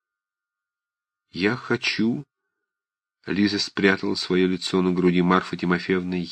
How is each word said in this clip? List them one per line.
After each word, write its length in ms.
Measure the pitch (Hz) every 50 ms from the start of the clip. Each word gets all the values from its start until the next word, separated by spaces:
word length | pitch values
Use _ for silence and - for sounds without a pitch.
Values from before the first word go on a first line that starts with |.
| _ _ _ _ _ _ _ _ _ _ _ _ _ _ _ _ _ _ _ _ _ _ _ _ _ _
я 240 | - 85 92 107 123
хочу", 680 | 123 - - 120 117 - - - - 110 113 131 147 143 - _ _ _ _ _ _ _ _ _ _ _ _ _ _ _ _ _ _ _
Лиза 340 | - 85 95 104 101 101 98
спрятала 560 | - - - - 101 98 98 - - 101 98
свое 320 | - - - 90 92 92
лицо 340 | 90 92 87 - - - 92
на 100 | 90 92
груди 300 | 90 90 90 90 87 90
Марфы 360 | 87 90 92 92 - - -
Тимофеевны. 680 | 87 87 90 90 85 - - 95 92 90 90 90 90 85 85